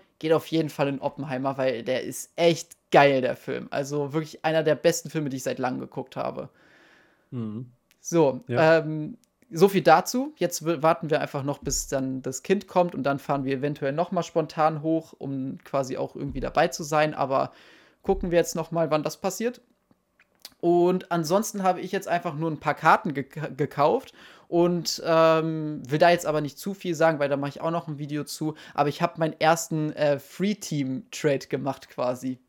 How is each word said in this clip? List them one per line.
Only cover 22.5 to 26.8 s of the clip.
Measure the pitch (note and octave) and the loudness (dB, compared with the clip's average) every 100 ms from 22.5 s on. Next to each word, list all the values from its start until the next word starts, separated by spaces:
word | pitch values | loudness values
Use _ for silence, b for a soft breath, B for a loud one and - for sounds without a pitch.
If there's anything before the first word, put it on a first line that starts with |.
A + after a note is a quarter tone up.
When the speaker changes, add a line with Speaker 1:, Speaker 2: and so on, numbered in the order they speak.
Speaker 1:
ein | D3+ | -2
paar | D3+ | -4
Karten | C#3+ D#3+ G#3 F#3+ | 2 6 6 4
gek-, | C#3+ C3 D3+ D3+ C3+ | -6 -8 -10 -10 -4
gekauft | C#3+ - D3 A#3+ - B B B B | -4 2 2 2 -2 B B B B
und, | E3+ F3 F3 D#3 - | 2 2 2 -4 -6
ähm, | D#3+ D#3+ D#3+ D#3+ D#3+ D#3+ D3+ D3+ - | 0 4 6 4 2 -4 -6 -8 -4
will | D3+ | 4
da | E3+ | 6
jetzt | F3 D#3 | 4 2
aber | D3+ | -2
nicht | D3 - | -4 -8
zu | - | -10
viel | C3 | -8